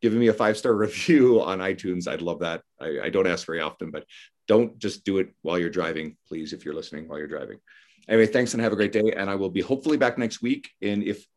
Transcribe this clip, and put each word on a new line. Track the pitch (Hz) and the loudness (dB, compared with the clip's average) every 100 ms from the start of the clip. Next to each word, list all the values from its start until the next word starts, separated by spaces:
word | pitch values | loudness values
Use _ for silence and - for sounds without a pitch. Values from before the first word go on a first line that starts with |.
given | 113 113 | 0 4
me | 117 | 4
a | |
five-star | 107 110 107 131 | 4 2 0 2
<laughs> | 107 | 2
review | 107 - - 147 127 113 | 0 -2 4 6 8 6
on | 73 95 | 2 -2
iTunes, | 95 95 95 90 87 | -2 -4 -4 -4 -4
I'd | 80 | -6
love | 85 85 | -6 -4
that. | 85 82 _ - | -4 -6 _ -12
I, | 78 71 | -8 -6
I | 65 | -2
don't | 95 92 | 0 2
ask | 82 - | 0 -4
very | 82 | -6
often, | 78 - 78 | -6 -6 -10
but | 76 - - - _ - | -12 -14 -20 -20 _ 2
don't | 107 117 - | 4 4 -2
just | 101 - - | -8 -6 -2
do | 95 | -2
it | - _ | -2 _
while | 80 87 | -4 -2
you're | 85 | -2
driving, | 90 85 80 78 - - | -2 -4 -4 -8 -12 -14
please, | 80 78 | -12 -10
if | 90 76 | -10 -10
you're | |
listening | 78 78 76 80 | -10 -10 -12 -12
while | 73 | -10
you're | 76 | -10
driving. | 73 67 50 _ - _ _ - | -10 -12 -16 _ -20 _ _ 2
Anyway, | 113 110 | 4 6
thanks | 123 120 | 4 0
and | 117 | 0
have | 113 | 0
a | 104 | 2
great | 101 | 2
day. | 107 107 104 | 2 2 0
And | 98 | -2
I | 98 | -2
will | 95 | -2
be | 92 | -2
hopefully | - 135 156 151 | -2 -2 0 2
back | 127 123 | 2 0
next | 113 - | -4 -4
week. | 120 143 - - | -4 -4 -6 -8
And | 101 104 | -4 -2
if | 101 101 - | -4 -6 -10